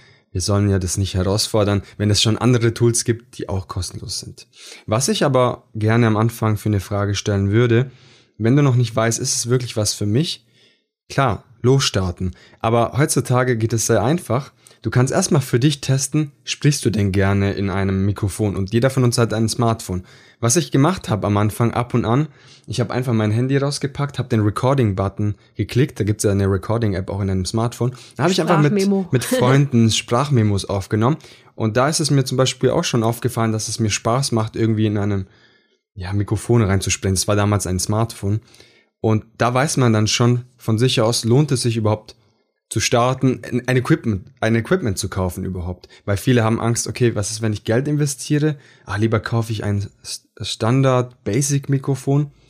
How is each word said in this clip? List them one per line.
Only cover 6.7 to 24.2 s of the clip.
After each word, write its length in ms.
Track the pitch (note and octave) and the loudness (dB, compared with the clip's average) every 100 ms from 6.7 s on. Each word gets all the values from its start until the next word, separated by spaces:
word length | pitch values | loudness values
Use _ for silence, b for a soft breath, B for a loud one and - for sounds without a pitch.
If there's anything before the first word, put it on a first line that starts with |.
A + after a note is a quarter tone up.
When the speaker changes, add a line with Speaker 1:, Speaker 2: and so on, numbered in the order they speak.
| G#2 | 0
Speaker 1:
Frage 340 | - G2+ G2+ | -2 -2 -2
stellen 380 | G2 - G2 G2 | -2 0 0 2
würde, 400 | G#2+ B2 A#2 C3+ B B B B - | 4 4 4 2 B B B B -2
wenn 160 | A2 C#3+ | 2 4
du 80 | |
noch 100 | C#3+ B2 | 4 4
nicht 200 | A#2 A2+ | 2 0
weißt, 240 | A2+ A2+ | 0 -2
ist 160 | B2 - | -4 -4
es 120 | A#2 | 0
wirklich 280 | B2+ A#2+ A2+ | -2 -2 -2
was 160 | G#2 | -2
für 140 | - G#2 | -2 0
mich? 400 | A2+ F3 - b b b b b _ _ | 0 0 -6 b b b b b _ _
Klar, 360 | - C3+ F#2+ - _ | -2 0 -2 -10 _
losstarten. 720 | A#2+ C3+ - G2+ F#2 - F#2 B B B | 2 2 2 -2 -2 -4 -6 B B B
Aber 320 | A2+ A#2 A#2 B2 | 0 2 2 0
heutzutage 600 | D#3 D#3+ - B2 B2+ A#2 | 0 0 0 0 2 0
geht 160 | A2 | 0
es 120 | A2+ - | -2 0
sehr 160 | A2+ | 2
einfach. 500 | A2 F3 - A#2 C#3+ b b b | 2 0 -2 -4 -4 b b b
Du 80 | A#2 | -2
kannst 240 | B2+ C3 | 0 2
erstmal 280 | - F#3+ E3 | 0 2 0
für 180 | - A#2+ | 2 2
dich 200 | D3 C#3+ | 2 0
testen, 500 | - C3+ - D#3 D3+ - | -2 -2 0 -2 -4 -8
sprichst 400 | - - D3 C#3+ | -12 -2 0 0
du 60 | A#2 | 0
denn 220 | G2+ G2+ | 0 0
gerne 400 | G2 G2 G2+ G2 | 2 2 2 0
in 160 | F#2+ G2+ | -2 -4
einem 360 | F#2+ G2 G2 G2+ | -2 0 0 0
Mikrofon? 500 | G2 G2+ - G#2 F2+ | -2 -4 -2 -2 -2
Und 160 | F#2+ | -2
jeder 160 | A#2 C3 | 0 2
von 140 | C3 | 2
uns 140 | B2 A#2 | 2 2
hat 160 | A2+ | 0
ein 140 | G#2+ A2+ | 0 -2
Smartphone. 560 | - A#2 A2 - F2+ B B B B | 0 0 -2 -4 -8 B B B B
Was 160 | A#2 E3+ | 0 0
ich 140 | D3 | 0
gemacht 380 | C#3 D3+ F#3 - | 2 2 0 -4
habe 180 | G2+ G#2 | -2 0
am 100 | G#2 | 2
Anfang 340 | G#2+ - A#2 | 0 0 0
ab 200 | - A#2+ | 0 -2
und 100 | B2 | -2
an, 240 | G2 B2 D#3 B B B - | 0 0 0 B B B -8
ich 140 | A2+ | -4
habe 120 | A#2 | -2
einfach 200 | B2 B2+ | -2 0
mein 180 | A2 G#2+ | 0 2
Handy 240 | A2 C3 C#3 | 0 0 0
rausgepackt, 600 | C#3 C#3 C#3+ C#3 C#3+ | -2 -4 -6 -6 -6
habe 80 | - | -6